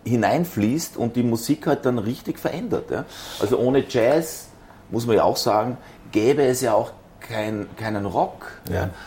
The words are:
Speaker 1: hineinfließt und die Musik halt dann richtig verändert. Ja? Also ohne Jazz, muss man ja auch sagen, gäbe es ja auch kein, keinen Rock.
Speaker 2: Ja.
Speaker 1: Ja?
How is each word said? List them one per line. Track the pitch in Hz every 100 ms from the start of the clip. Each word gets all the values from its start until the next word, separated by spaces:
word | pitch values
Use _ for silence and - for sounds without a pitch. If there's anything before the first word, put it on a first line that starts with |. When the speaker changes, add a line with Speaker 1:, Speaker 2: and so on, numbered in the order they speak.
| 113
Speaker 1:
hineinfließt | 120 101 139 170 - 104 151 - -
und | 117 123
die |
Musik | 120 117 - 147 165
halt | - -
dann | 120
richtig | 104 - - -
verändert. | - 165 233 - -
Ja? | 117 - - - -
Also | 104 123
ohne | 123 135 127
Jazz, | 123 117 156 165 - - - - - -
muss | 113 117
man | 101
ja |
auch | 87 -
sagen, | 117 104 120 127 - - -
gäbe | 104 113 143
es | 127 127
ja | 123
auch | 107 - - - -
kein, | - 113 107 107 101 -
keinen | 110 107 101
Rock. | 107 190 - - - -
Speaker 2:
Ja. | -
Speaker 1:
Ja? | 98 -